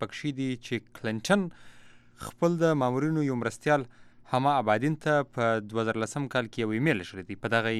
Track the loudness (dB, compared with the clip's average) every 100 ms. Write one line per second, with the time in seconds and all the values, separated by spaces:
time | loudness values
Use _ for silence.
0 | -10 -6 -6 -4 -4 -6 -6 -8 -8 -8
1 | -4 -2 2 2 2 -6 -20 -20 -20 -20
2 | -20 -16 -14 0 2 4 4 4 2 0
3 | 0 0 0 0 -4 -2 2 2 0 -14
4 | -20 -20 -4 0 2 2 4 4 2 0
5 | 0 0 0 0 2 2 -2 -2 0 0
6 | -2 -4 -4 -2 -2 -2 -2 0 0 0
7 | -4 -12 -12 -8 0 0 2 -2